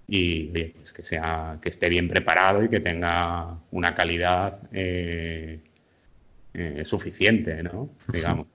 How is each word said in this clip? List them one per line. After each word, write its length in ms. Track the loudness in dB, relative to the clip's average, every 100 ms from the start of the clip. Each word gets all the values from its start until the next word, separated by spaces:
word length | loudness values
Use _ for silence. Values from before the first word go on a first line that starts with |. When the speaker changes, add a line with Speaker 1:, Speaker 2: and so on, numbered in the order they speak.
| -2
Speaker 1:
y, 420 | 0 2 0 -2
oye, 200 | -4 -6 -10
pues 160 | -18
que 120 | -14
sea, 540 | -6 -4 -2 -4 -4 -8
que 60 | -8
esté 180 | 0 2
bien 180 | 2 2
preparado 560 | 2 4 6 6 6
y 40 | 4
que 100 | 2
tenga 800 | 0 0 0 2 0 -2 -6 -10 -8
una 220 | -2 0
calidad, 680 | 2 2 2 2 2 2 -4 -10
eh, 880 | -4 -2 -2 -4 -4 -6 -8 -10 -12 -16 _ _ _ _ -20 -20 -20 -14
eh, 300 | -8 -6 -6
suficiente, 800 | -4 -4 -4 2 4 4 2 -4
¿no? 280 | -6 -8 -10 -10 -6
Speaker 2:
Ujú. 40 |
Speaker 1:
Digamos. 340 | -2 0 -2 -4